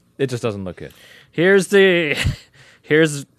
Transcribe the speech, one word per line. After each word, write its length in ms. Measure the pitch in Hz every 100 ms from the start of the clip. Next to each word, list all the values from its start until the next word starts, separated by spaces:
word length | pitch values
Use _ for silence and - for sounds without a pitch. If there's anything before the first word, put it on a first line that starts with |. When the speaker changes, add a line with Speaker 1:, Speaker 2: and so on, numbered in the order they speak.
| _ -
Speaker 1:
It 100 | 139
just 160 | 123
doesn't 200 | 120 101
look 140 | 92 82
good. 160 | 73 - - - _
Speaker 2:
Here's 360 | - 175 196 185
the, 480 | 202 196 175 156 135 - - -
<laughs> 300 | _ - _
here's, 420 | - 151 160 143 139